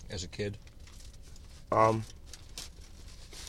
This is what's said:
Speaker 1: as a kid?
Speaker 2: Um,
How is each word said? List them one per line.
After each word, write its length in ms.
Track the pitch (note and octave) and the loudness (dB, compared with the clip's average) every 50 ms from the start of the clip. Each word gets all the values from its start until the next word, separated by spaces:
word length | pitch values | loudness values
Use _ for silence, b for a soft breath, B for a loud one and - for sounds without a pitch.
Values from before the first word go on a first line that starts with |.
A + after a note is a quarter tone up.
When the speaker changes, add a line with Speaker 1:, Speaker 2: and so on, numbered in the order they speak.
| - - | -8 -6
Speaker 1:
as 120 | G#2+ - F2+ | -4 -4 -4
a 40 | |
kid? 300 | - - - G#2 G#2 G2+ - - - - - - - - - - - - - - - - - - - - - - - | -4 -2 0 0 0 -2 -4 -10 -14 -14 -14 -14 -14 -12 -12 -12 -12 -12 -12 -12 -12 -12 -12 -12 -12 -14 -10 0 4
Speaker 2:
Um, 320 | - A2 A2 A2+ A2 A2 A2 - - - - - - - - - - - - - - - - - - - - - - - - - - - - | 8 10 10 10 10 6 2 -2 -8 -12 -12 -12 -12 -14 -14 -10 -10 -8 -8 -10 -12 -14 -14 -14 -12 -12 -12 -12 -12 -12 -12 -12 -10 -10 -8